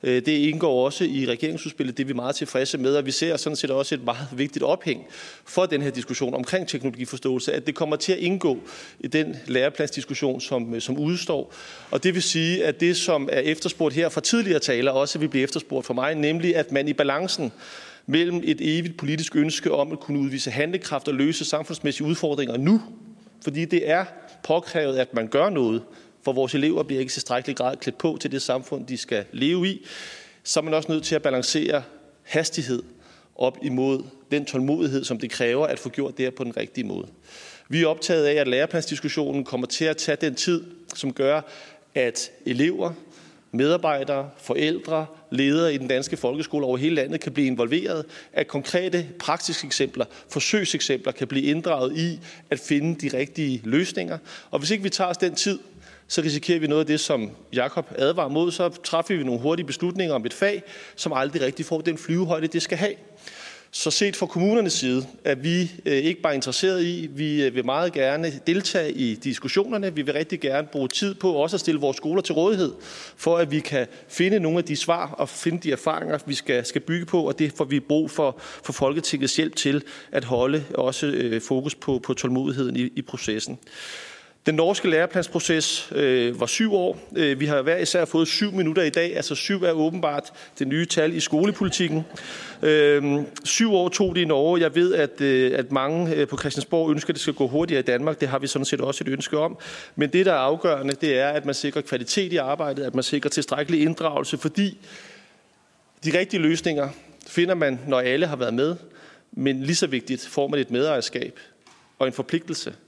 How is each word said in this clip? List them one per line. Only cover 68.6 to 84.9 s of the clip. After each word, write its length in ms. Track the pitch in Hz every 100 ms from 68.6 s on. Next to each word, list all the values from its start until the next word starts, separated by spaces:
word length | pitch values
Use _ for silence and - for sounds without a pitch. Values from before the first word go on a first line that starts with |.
| 196 196 156
i 220 | - 123
diskussionerne. 800 | 107 135 120 135 190 208 226 196
Vi 80 | 156
vil 120 | 139
rigtig 260 | 143 156 170
gerne 260 | 143 135 151
bruge 220 | 147 131
tid 260 | - 202
på 180 | 190 185
også 240 | 156 156 180
at 40 |
stille 200 | - 156
vores 160 | 139 135
skoler 260 | 156 180
til 120 | 180
rådighed, 380 | 156 175 208 165 - - - - -
for 200 | - 170
at 140 | 165
vi 100 | 151
kan 260 | - 143 120 - -
finde 320 | - 180 208
nogle 180 | 160 170
af 60 |
de 120 | 175 147
svar 340 | - 170 160
og 180 | 156 139
finde 300 | - - 170
de 100 | 165
erfaringer, 460 | 131 - 160 165 151 -
vi 80 |
skal, 320 | 135 - 127 117
skal 140 | 139
bygge 260 | - 165 170
på, 220 | 180 147
og 100 | 139
det 140 | 151 -
får 80 |
vi 160 | 139 143
brug 300 | 135 151 156
for, 260 | - 143 127
for 340 | - - -
Folketingets 640 | 139 135 151 156 143 135 -
hjælp 200 | 156 -
til 260 | 143 143 143 - -
at 120 | 139
holde 400 | 123 123 127 151 139
også, 320 | - 127 131 147
øh, 340 | 139 120 113
fokus 340 | - 131 139
på, 240 | - - 131
på 160 | -
tålmodigheden 640 | 131 127 127 139 135 127 123
i, 140 | 123 -
i 60 |
processen. 560 | 127 127 - 107 - 127 - - - - - - - _ -
Den 80 |
norske 360 | 156 165 202 190